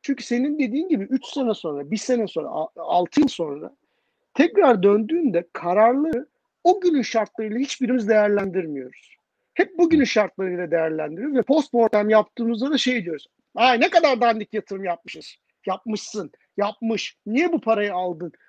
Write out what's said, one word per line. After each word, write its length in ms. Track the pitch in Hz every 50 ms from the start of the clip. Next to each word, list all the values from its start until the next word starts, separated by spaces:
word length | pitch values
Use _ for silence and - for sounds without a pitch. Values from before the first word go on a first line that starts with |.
| -
Çünkü 220 | - 277 - -
senin 340 | - 240 240 254 294 294 302
dediğin 300 | 277 226 220 285 339 381
gibi 160 | 330 202 196
üç 220 | - 254 269 -
sene 280 | - - 285 262 233 208
sonra, 360 | - - 165 147 143 143 143
bir 60 | 202
sene 300 | 202 - - 254 240 220
sonra, 220 | 185 - 160 151 -
a-, 200 | - 151 156 - _
altı 440 | 175 165 160 175 180 180 165 - 285
yıl 80 | 302 254
sonra 460 | - - 170 151 139 147 160 - - _ _ _ _ _ _ _ _ _ _ _ -
tekrar 480 | - 294 349 - 403 370 269 233 190 175
döndüğünde 640 | 202 202 214 226 214 320 349 330 262 170 170 180 - -
kararları 760 | - - 175 180 208 220 233 254 277 302 330 320 480 - - _ _ _ _ _ _ -
o 160 | 339 381 403
günün 220 | 359 359 320 277 226
şartlarıyla 560 | - - 226 214 - - - 220 214 208 240
hiçbirimiz 500 | 277 277 - - 262 220 254 254 214 196
değerlendirmiyoruz. 1080 | 220 214 208 208 208 202 196 196 170 190 175 160 147 139 127 127 - - _ _ _ _ _ _ _ _ _ _ -
Hep 240 | - 349 - 381 320
bugünün 260 | 359 330 330 302 262
şartlarıyla 640 | - - 226 208 180 - - 190 185 180 175 180 160
değerlendiriyoruz 680 | 160 165 160 160 156 156 156 147 156 170 233 302 285
ve 60 | 262 208
postmortem 680 | - 277 320 277 - - 240 226 220 - 208 208 208
yaptığımızda 600 | 220 214 208 - _ - 233 226 233 214 240 285
da 80 | 311 247
şey 260 | - 254 254 233 175
diyoruz. 220 | 170 160 143 - _ _ _ _ _ -
"Ay, 260 | - 233 262 247 233
ne 100 | 285 370
kadar 300 | - 339 339 294 262 226
dandik 340 | 240 233 226 220 208 - -
yatırım 300 | 214 - - 196 190 196
yapmışız." 520 | 180 170 - _ - - 165 147 - - _ _ _ _ _ _
Yapmışsın, 640 | 196 185 202 - 220 214 208 - - - 214 175 - - _ _ _ _
yapmış. 600 | - 202 208 - _ - 220 226 - - - - _ -
Niye 260 | 202 214 262 339 349 330
bu 80 | 220
parayı 340 | - 220 226 208 208 208 190
aldın? 380 | 180 185 180 175 156 175 165 - _ _